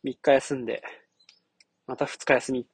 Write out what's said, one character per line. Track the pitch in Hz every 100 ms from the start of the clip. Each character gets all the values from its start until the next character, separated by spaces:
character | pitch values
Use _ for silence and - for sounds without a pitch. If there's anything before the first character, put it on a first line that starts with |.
三 | 139 123
日 | -
休 | 135 - 135
ん |
で、 | 117 113 - - _ _ _ _ _ _ _ _ -
ま | 127
た | 139
二 | -
日 | -
休 | 131 -
み。 | 127 117